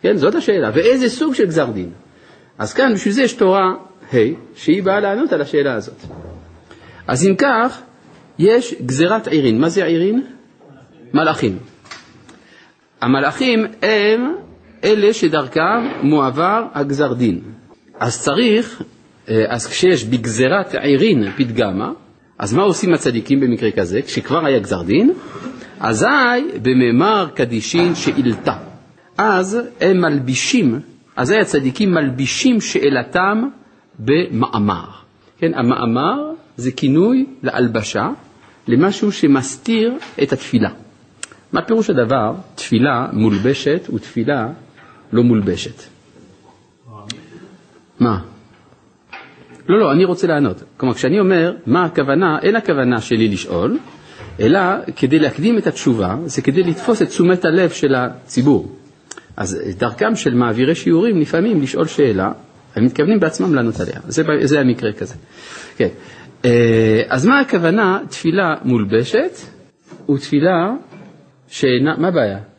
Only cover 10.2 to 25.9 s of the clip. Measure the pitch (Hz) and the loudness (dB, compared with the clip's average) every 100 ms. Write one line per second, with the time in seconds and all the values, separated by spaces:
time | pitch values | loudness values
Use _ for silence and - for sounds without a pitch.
10.2 | 277 - _ _ - - - - - 139 | -4 -14 _ _ -20 -20 -20 -20 -4 -2
11.2 | 160 156 120 92 - _ - - - - | 0 0 -2 -4 -12 _ -20 -20 -20 -20
12.2 | - - _ - _ _ _ _ 117 139 | -20 -20 _ -20 _ _ _ _ 0 0
13.2 | 139 151 262 226 220 - 202 214 208 226 | 0 0 0 0 -2 -2 0 2 2 0
14.2 | 254 381 - - _ - 190 214 202 220 | -2 -6 -10 -20 _ -4 0 4 4 2
15.2 | 170 156 131 156 170 226 247 - 139 151 | 0 0 -2 -2 0 0 -2 -2 2 2
16.2 | 131 123 175 214 226 143 143 139 143 123 | 2 0 0 0 -4 -4 -4 0 -2 0
17.2 | 120 87 - - - - _ - 117 117 | 0 -2 -8 -20 -20 -20 _ -6 -6 -2
18.2 | - 143 240 214 240 - - _ _ _ | -2 0 2 2 0 -10 -18 _ _ _
19.2 | - 110 110 120 - - 185 165 110 123 | -2 0 0 -2 -6 0 2 2 0 -2
20.2 | 117 110 127 196 185 - 143 139 214 151 | -2 0 2 0 -2 -4 2 4 4 2
21.2 | 101 95 123 113 107 92 135 330 - _ | 0 -2 -2 0 -2 -2 -6 -8 -16 _
22.2 | _ _ 104 131 202 170 180 156 - 117 | _ _ -2 2 2 2 0 0 0 -2
23.2 | - 139 131 110 110 104 90 101 139 - | 0 2 2 0 0 0 -2 -2 -4 -6
24.2 | - 165 156 131 98 95 82 131 247 359 | -2 0 2 0 0 -6 0 2 4 0
25.2 | - - - - - - 110 | -8 -14 -14 -16 -20 -8 -4